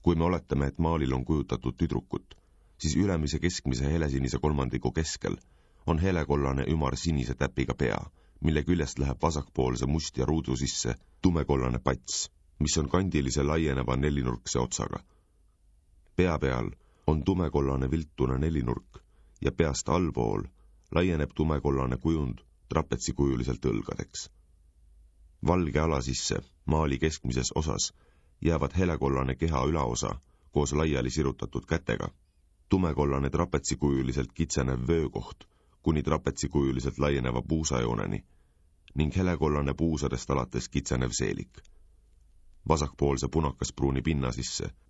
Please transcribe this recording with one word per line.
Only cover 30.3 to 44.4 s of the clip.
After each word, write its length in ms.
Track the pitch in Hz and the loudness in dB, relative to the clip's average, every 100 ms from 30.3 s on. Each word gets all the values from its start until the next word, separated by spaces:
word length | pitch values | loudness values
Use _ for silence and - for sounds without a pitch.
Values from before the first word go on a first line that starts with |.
| _ _ | _ _
koos 200 | 71 69 | 0 0
laiali 380 | 73 80 67 62 | 2 2 2 0
sirutatud 540 | 67 69 65 - - - | 0 -2 -2 -6 -8 -2
kätega, 400 | 80 - 55 50 - _ _ _ _ _ | -2 0 -4 -4 -10 _ _ _ _ _
tumekollane 600 | 95 87 71 73 67 69 | 2 2 2 2 2 0
trapetsikujuliselt 1040 | 80 87 73 - - 73 67 64 64 60 | 0 0 0 -2 0 2 2 0 -2 -4
kitsenev 560 | - 82 - 65 64 62 | -2 -2 0 0 -2 2
vöökoht 600 | 82 71 - 53 - - _ _ _ | 2 2 -4 -10 -16 -20 _ _ _
kuni 200 | - 78 | 0 2
trapetsikujuliselt 960 | - 78 - 69 71 71 67 64 65 65 | 2 0 0 -4 -2 0 0 0 -4 0
laieneva 440 | 73 69 64 60 | 0 2 0 -2
puusajooneni 840 | 62 80 76 64 58 57 50 50 - - _ _ _ _ - | -2 -2 0 0 0 -2 -2 -6 -8 -20 _ _ _ _ -10
ning 220 | - 76 92 | -2 0 2
helekollane 580 | 92 87 78 73 69 | 0 2 2 2 0
puusadest 560 | 67 82 78 69 64 - | 0 0 0 -2 -4 -2
alates 380 | 67 62 64 62 | -2 0 -4 -4
kitsenev 420 | 69 - 64 62 | -4 -2 -2 -2
seelik. 480 | 55 50 50 50 - - - - - _ - - - - - - | -2 -2 -4 -8 -16 -20 -20 -20 -20 _ -20 -20 -20 -20 -16 0
Vasakpoolse 600 | 80 73 - 71 67 65 | 2 2 0 0 0 0
punakaspruuni 720 | 80 76 64 67 - 67 67 | 0 0 -2 -8 -2 0 0
pinna 300 | 71 76 65 | 0 0 -2
sisse 380 | 60 | -4